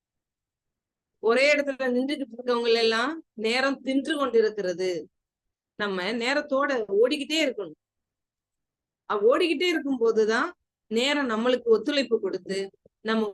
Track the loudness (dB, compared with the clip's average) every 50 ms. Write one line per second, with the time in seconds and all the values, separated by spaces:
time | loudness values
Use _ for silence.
0 | _ _ _ _ _ _ _ _ _ _ _ _ _ _ _ _ _ _ _ _
1 | _ _ _ -4 0 2 2 4 4 4 4 2 0 -4 -4 -4 -2 -2 0 0
2 | 0 -2 -2 -4 -6 -10 -10 -10 -4 -2 -2 0 2 2 2 4 4 2 2 2
3 | 0 -2 -4 -6 -12 _ _ -4 -4 -2 0 0 0 0 -2 -4 -4 -2 -2 -2
4 | 0 0 -2 -2 -2 2 2 2 2 2 0 -2 -4 -4 -2 -2 -2 -4 -4 -4
5 | -8 -12 _ _ _ _ _ _ _ _ _ _ _ _ _ -8 -6 -4 -4 -4
6 | -4 -4 -4 -2 -2 0 0 -2 -2 -2 0 0 0 0 0 -2 -2 0 2 4
7 | 4 4 2 -2 -4 -2 0 0 0 0 -2 -4 -10 -12 -12 _ _ _ _ _
8 | _ _ _ _ _ _ _ _ _ _ _ _ _ _ _ _ _ _ _ _
9 | _ -6 -4 2 4 4 4 4 2 0 0 0 0 0 0 0 -2 -4 -2 0
10 | 0 2 2 2 2 2 2 0 0 -2 -6 _ _ _ _ _ _ -4 -2 -2
11 | 0 0 0 0 0 -2 -2 0 2 2 0 0 4 4 4 4 4 0 0 0
12 | 0 0 0 -2 0 -2 -6 -6 -6 -6 -6 -6 -6 -8 _ _ _ -20 _ _
13 | -4 -2 0 0 0 0